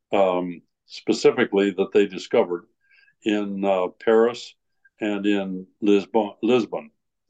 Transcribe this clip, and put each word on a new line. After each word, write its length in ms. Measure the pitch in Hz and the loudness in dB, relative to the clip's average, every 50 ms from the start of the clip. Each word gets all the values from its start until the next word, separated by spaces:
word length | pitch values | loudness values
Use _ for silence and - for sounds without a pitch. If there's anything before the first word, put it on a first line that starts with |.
| _ _ | _ _
um, 500 | - 101 98 92 90 90 90 90 85 80 - _ _ _ _ | 0 2 2 2 2 0 -2 -6 -8 -12 -18 _ _ _ _
specifically 840 | _ - - - - 110 - - 147 - 123 123 120 - 98 101 101 | _ -20 -8 -4 -4 -2 2 2 2 2 2 0 0 0 0 0 0
that 200 | 95 90 95 - | 0 -2 -4 0
they 140 | - 107 101 | 2 2 2
discovered 640 | 95 92 87 - - - 123 107 87 87 87 - _ _ _ _ _ _ _ _ _ _ _ - | 0 -2 -8 -8 -2 0 0 0 0 -2 -8 -8 _ _ _ _ _ _ _ _ _ _ _ -4
in, 420 | 113 104 104 104 101 98 98 98 | -2 -2 -2 -2 -4 -6 -4 -2
uh, 220 | 98 98 92 90 90 - _ | 0 0 0 -2 -4 -6 _
Paris 540 | - - 113 110 113 120 120 - - - - _ _ _ _ _ _ _ _ - | 0 2 4 4 4 2 0 -4 -10 -18 -20 _ _ _ _ _ _ _ _ -8
and 240 | 110 104 104 101 98 | -6 -6 -4 -2 -2
in 400 | 104 101 101 98 95 92 92 92 - _ _ | 0 0 0 -2 -4 -8 -10 -12 -14 _ _
Lisbon, 520 | 113 101 101 101 92 - - 113 107 101 98 - - | 2 2 2 2 2 0 -2 -2 -2 -2 -4 -4 -2
Lisbon. 480 | 110 123 123 104 92 87 82 - - _ _ _ _ _ _ _ | 0 2 0 0 -2 -6 -10 -12 -14 _ _ _ _ _ _ _